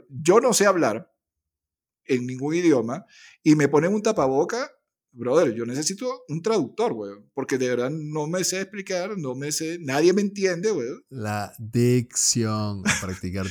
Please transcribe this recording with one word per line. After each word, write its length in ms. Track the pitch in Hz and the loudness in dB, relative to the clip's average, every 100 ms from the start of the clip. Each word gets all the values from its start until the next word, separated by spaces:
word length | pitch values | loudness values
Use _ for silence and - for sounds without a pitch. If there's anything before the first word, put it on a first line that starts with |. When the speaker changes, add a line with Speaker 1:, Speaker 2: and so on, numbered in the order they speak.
| - | -8
Speaker 1:
yo 320 | 131 156 202 | -6 4 6
no 140 | 262 | 6
sé 100 | 208 | 4
hablar 480 | 202 185 135 107 - _ _ _ _ _ _ _ _ _ _ | 4 4 2 0 -8 _ _ _ _ _ _ _ _ _ _
en 200 | 131 123 | -2 -2
ningún 280 | 127 139 | -6 -4
idioma 500 | 165 175 139 113 143 - - - _ | 2 4 4 2 -6 -10 -20 -20 _
y 120 | 165 | 4
me 140 | 151 143 | 6 6
ponen 240 | 147 165 | 4 4
un 80 | 214 | 0
tapaboca, 680 | 214 208 135 135 175 233 277 - _ _ _ 123 | 0 2 2 2 0 -2 -8 -12 _ _ _ -8
brother, 380 | 120 143 160 | 2 4 4
yo 100 | 110 | 0
necesito 600 | 117 127 156 190 254 254 - | -4 -4 -4 -4 -8 -8 -8
un 140 | 160 | -6
traductor, 500 | 160 - 120 - 143 | 0 0 -2 -2 -2
weón, 380 | 117 101 104 107 | -2 -8 -12 -12
porque 220 | - 131 131 | -8 -2 0
de 120 | 127 | 0
verdad 200 | 123 127 | 0 -2
no 380 | 156 151 151 151 | -4 -6 -6 -4
me 160 | 185 | -2
sé 180 | 175 185 | -2 -4
explicar, 560 | 190 208 190 185 185 208 | -6 -10 -6 -6 -4 -6
no 200 | 139 127 | -6 -6
me 160 | 143 | -6
sé, 260 | 147 160 175 | -6 -6 -8
nadie 320 | 160 135 170 | -4 4 4
me 80 | 190 | 4
entiende, 500 | 202 202 190 170 214 | 0 -2 -2 0 -2
weón. 320 | 190 120 - _ | -2 -4 -8 _
Speaker 2:
La 440 | 131 104 104 98 - | -8 -4 -4 -6 -10
dicción, 1200 | 110 120 120 123 117 - - 120 110 107 107 101 98 - | -4 2 4 4 0 -2 0 0 0 -2 -4 -4 -2 -2
practicar 460 | 95 92 95 95 92 | -4 -8 -6 -6 -6